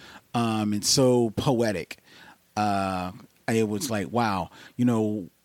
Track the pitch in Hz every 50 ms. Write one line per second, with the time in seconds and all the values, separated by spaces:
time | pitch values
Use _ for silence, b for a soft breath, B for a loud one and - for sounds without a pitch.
0 | B B B B B _ - 123 117 113 110 107 107 104 104 104 - - - 139
1 | 131 127 123 123 120 113 101 - - 151 131 113 117 110 101 87 78 - - -
2 | b b b b b b b b _ _ _ 110 104 104 101 98 98 95 95 92
3 | 90 90 92 - - - _ _ _ - 117 113 110 104 107 104 92 92 113 104
4 | 95 67 98 117 120 110 101 92 85 - B B B B B - 123 123 120 113
5 | 110 107 107 107 87 - - _